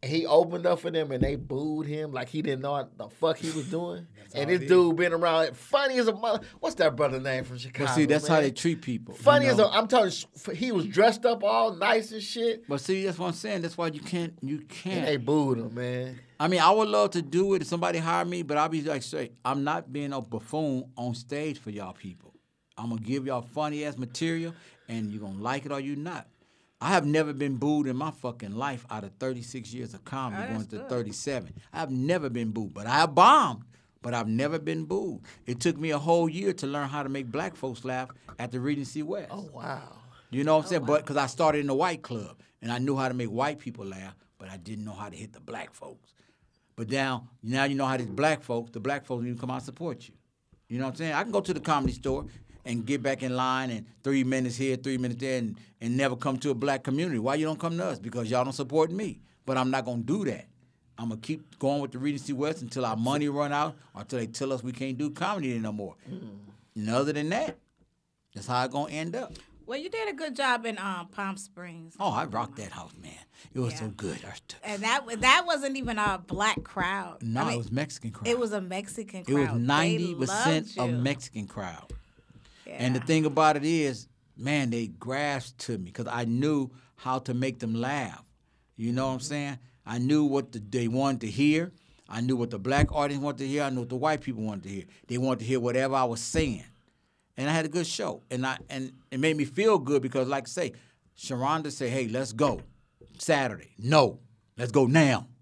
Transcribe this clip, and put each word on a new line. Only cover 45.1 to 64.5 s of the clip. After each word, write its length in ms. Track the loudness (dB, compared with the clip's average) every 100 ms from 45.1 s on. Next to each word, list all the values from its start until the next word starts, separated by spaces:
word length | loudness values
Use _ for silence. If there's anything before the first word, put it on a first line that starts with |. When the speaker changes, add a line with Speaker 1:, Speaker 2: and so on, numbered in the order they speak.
| -12
Speaker 2:
hit 160 | -16
the 80 | -16
black 340 | -14 -12 -12
folks. 380 | -16 -18 -20 _ _ _ _ _ _ _ -10
But 140 | -2
now, 380 | 0 0 -2 -8 _
now 220 | -4 0
you 100 | 2
know 120 | 2 0
how 100 | 0
these 100 | -4
black 360 | 2 2 2
folks, 280 | -2 -6 -4
the 100 | -6
black 240 | -4 -4 -4
folks 180 | -6
even 140 | -4 -6
come 120 | -6
out 60 | -8
and 80 |
support 460 | -8 -10 -10 -10 -16
you. 40 | _ _ _ _ _ _
You 100 | -4
know 60 |
what 60 | -4
I'm 60 | -4
saying? 160 | -2
I 100 | 0
can 80 | 0
go 80 | 0
to 140 | 0
the 80 | -4
Comedy 320 | 2 2 2
Store 320 | -2 -2 -2 -4 -14 -20 -18 -6
and 200 | -6 -2
get 160 | -2
back 220 | 0 -2
in 100 | -2
line 360 | 0 0 0 -2
and 160 | -6 -10 -8
three 220 | 0 2 2
minutes 320 | 2 0 -2
here, 180 | -2 -2
three 220 | -2 -2
minutes 240 | -2 -4
there, 160 | -2 -2
and, 200 | -2 -6 -16 _
and 160 | -2 2
never 220 | 2 2
come 200 | -2 0
to 100 | 0
a 40 |
black 300 | 0 2 0
community. 340 | 0 -2 0 0
Why 160 | 0 0
you 100 | 0
don't 140 | -2
come 180 | -4 -2
to 80 | -4
us? 120 | -4
Because 300 | -6 -6 0
y'all 140 | 0
don't 80 | 0
support 400 | -2 0 2 2
me. 300 | 0 -6 -8 -16 _ -2
But 120 | 2
I'm 140 | 2
not 140 | 0 -2
gonna 160 | -4
do 240 | 0 0 0
that. 220 | -6 -10 _ _ _ _ -10
I'm 100 | -8
gonna 120 | -8
keep 360 | -6 -8 -8 -4
going 200 | 0 0
with 100 | -4
the 80 | -4
Regency 340 | -4 -4 -6
West 280 | -4 -2 -4
until 240 | -8 -4 -2
our 120 | 0
money 320 | 0 0 0
run 240 | -2 0
out 240 | 0 -2 -4 -18
or 80 | -16
until 180 | -8 -6
they 80 | -6
tell 240 | -4 -4